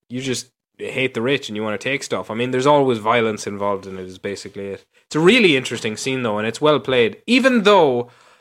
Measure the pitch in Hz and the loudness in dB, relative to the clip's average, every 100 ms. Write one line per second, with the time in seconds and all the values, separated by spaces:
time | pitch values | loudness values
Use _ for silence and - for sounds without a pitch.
0 | - 123 131 120 - _ _ - 104 127 | -14 -8 -6 -6 -8 _ _ -14 -8 -4
1 | 131 120 120 139 - 107 107 104 127 135 | -2 -2 -2 -2 -4 -8 -6 -6 -6 -6
2 | - 107 - 110 123 127 135 147 135 117 | -6 -6 -6 -6 -2 0 2 4 4 0
3 | 104 120 113 104 - 101 101 98 95 95 | 2 2 2 -2 -8 -6 -4 -4 -8 -12
4 | 92 92 104 98 101 101 98 95 _ _ | -14 -12 -10 -10 -12 -12 -12 -12 _ _
5 | - 151 170 247 196 135 120 117 113 107 | -6 2 6 6 6 4 0 -6 -6 -6
6 | 135 131 120 104 107 110 151 147 - 127 | -4 -2 -2 -2 -2 0 2 2 2 2
7 | 113 - - 247 262 247 196 202 151 123 | 2 0 0 2 4 4 4 6 4 2
8 | 120 _ _ _ | -4 _ _ _